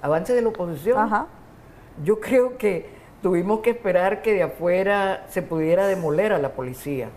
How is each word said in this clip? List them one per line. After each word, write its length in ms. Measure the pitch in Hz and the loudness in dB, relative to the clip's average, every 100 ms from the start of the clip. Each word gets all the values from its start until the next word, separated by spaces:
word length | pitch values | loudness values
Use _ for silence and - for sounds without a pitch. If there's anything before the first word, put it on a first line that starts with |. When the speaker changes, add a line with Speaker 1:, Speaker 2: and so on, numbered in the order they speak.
Speaker 1:
¿Avance 320 | 143 160 185 | 0 0 2
de 80 | 247 | 2
la 80 | 226 | 2
oposición? 480 | 220 175 156 170 247 | -2 -6 -4 0 2
Speaker 2:
Ajá. 300 | 220 214 311 - - - - - - - | 2 0 -2 -12 -20 -20 -20 -20 -20 -8
Speaker 1:
Yo 160 | 151 214 | 0 0
creo 380 | - 254 247 247 | 2 2 2 0
que 320 | 208 175 - - - - | -2 -2 -8 -20 -20 -4
tuvimos 380 | 180 175 180 214 | 0 0 2 0
que 100 | 233 | 0
esperar 540 | 233 202 180 185 208 | 0 2 2 2 0
que 100 | 226 | 0
de 80 | 208 | 2
afuera 840 | 165 - 170 180 190 202 196 190 - | 0 0 0 2 2 2 0 -2 -4
se 140 | - | -6
pudiera 420 | 165 165 156 175 196 | -4 -2 2 2 2
demoler 480 | 190 165 151 214 | 0 0 0 2
a 60 | 185 | 0
la 140 | 135 | -2
policía. 560 | - 127 127 143 139 117 | -4 -10 -8 -6 -6 -6